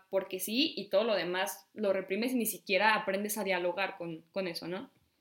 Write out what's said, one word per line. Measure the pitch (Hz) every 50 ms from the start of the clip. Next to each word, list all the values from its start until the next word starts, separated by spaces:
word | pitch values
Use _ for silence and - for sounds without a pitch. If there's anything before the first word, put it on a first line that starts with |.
| - _
porque | - 190 190 - 185 185
sí | - - 214 247 302 330 -
y | - 196 -
todo | - 190 220
lo | 233 214
demás | 190 165 175 180 185 190 202 - - - _ _
lo | - 214 196 190
reprimes | 190 190 190 190 208 226 262 254
y | 254
ni | 220
siquiera | 214 - 175 - - 190 185 202 220 214
aprendes | 202 - - 190 196 202 208 208 220
a | 202
dialogar | 190 185 180 175 180 175 190 196 185 - -
con, | 170 170 165 160 - _
con | _ 196 190 175
eso, | 170 - - 160
¿no? | 180 196 277 - _ _ _ _ _ _